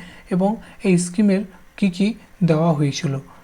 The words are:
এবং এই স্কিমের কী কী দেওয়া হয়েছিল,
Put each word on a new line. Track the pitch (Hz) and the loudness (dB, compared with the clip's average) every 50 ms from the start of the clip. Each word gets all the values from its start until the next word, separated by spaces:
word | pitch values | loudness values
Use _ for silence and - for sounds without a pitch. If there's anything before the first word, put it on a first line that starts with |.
| - - - - - - | -10 -18 -20 -20 -8 -4
এবং | 196 180 190 202 220 226 - - - - - | -2 0 0 0 -2 -4 -10 -20 -20 -4 0
এই | 196 180 | 2 2
স্কিমের | 175 180 - - - 214 202 190 196 214 - - - - - _ | 2 2 -2 -2 0 2 2 2 0 -2 -6 -12 -20 -20 -20 _
কী | - 202 196 | -2 -2 -2
কী | 175 180 190 214 233 - - - - - 185 | 0 0 -2 -2 -2 -6 -14 -20 -6 -2 0
দেওয়া | 160 160 156 160 170 160 | 2 2 2 2 2 2
হয়েছিল, | 143 151 139 135 - - 139 135 135 - - - - | 2 0 -2 -2 -2 -4 -4 -4 -6 -8 -12 -20 -20